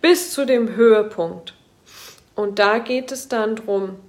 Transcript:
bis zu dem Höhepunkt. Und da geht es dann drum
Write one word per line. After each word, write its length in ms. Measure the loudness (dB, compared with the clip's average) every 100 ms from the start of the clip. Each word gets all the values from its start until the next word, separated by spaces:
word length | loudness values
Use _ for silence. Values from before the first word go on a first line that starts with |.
bis 300 | 4 2 0
zu 140 | -4 0
dem 320 | 2 0 4
Höhepunkt. 760 | 6 6 2 -4 -6 -6 -18 _ _ _ _ -20 -20 -20 _
Und 260 | -6 -6 0
da 180 | 2 2
geht 340 | -2 -6 -6
es 160 | -12 -6
dann 300 | -4 -2 -4
drum 400 | -4 -4 -4 -10